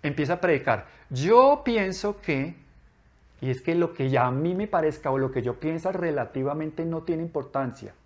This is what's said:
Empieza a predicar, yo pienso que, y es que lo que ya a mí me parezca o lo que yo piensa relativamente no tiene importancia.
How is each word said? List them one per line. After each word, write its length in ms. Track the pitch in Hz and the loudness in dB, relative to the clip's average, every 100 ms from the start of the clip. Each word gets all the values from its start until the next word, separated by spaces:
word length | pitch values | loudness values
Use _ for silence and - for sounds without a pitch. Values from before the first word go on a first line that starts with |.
Empieza 320 | 147 135 143 | -4 -2 -2
a 60 | 175 | 0
predicar, 460 | 180 143 - 107 - - - | 2 2 2 -2 -4 -20 -10
yo 540 | 131 160 233 269 285 254 | -4 6 8 8 4 2
pienso 560 | 226 190 180 208 202 | 0 -2 -2 -6 -4
que, 340 | - 139 147 170 - - _ _ _ _ _ - | -4 -2 -2 -8 -20 -20 _ _ _ _ _ -8
y 80 | 131 | -4
es 120 | 127 | -2
que 100 | - | 0
lo 180 | 170 131 | 0 0
que 180 | - 135 | 0 0
ya 160 | 131 127 | 4 2
a 40 | |
mí 220 | 131 165 | 2 0
me 140 | 180 208 | -2 0
parezca 420 | 180 156 151 147 | 2 0 0 -2
o 80 | 135 | 0
lo 140 | 131 | 0
que 100 | 131 | 0
yo 180 | 120 113 | -2 -4
piensa 320 | 156 165 160 | -4 -2 -4
relativamente 960 | 185 170 143 117 135 135 147 156 156 165 | -2 -2 -2 -4 -4 -2 -2 -6 -4 -4
no 160 | 165 | -4
tiene 220 | 160 160 | -4 -4
importancia. 720 | 165 160 131 139 131 - 104 - | -2 -6 -4 -4 -4 -6 -18 -20